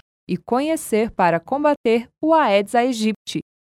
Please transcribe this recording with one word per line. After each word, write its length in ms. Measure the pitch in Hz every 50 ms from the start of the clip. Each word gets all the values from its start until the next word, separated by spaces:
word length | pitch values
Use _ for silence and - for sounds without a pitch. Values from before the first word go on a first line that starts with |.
| - _ _ _ _ -
e 80 | 180
Conhecer 760 | - - - 226 254 294 311 320 311 - - 233 214 233 226
para 280 | - - 185 170 165 165
Combater 720 | - - 262 285 294 294 285 - - 233 226 233 233 - _ -
o 100 | 302 311
Aedes 420 | 320 311 285 220 196 202 202 196 -
aegypti 680 | 240 240 262 247 220 214 220 208 _ - - - 151 - _ _ _ _ _ _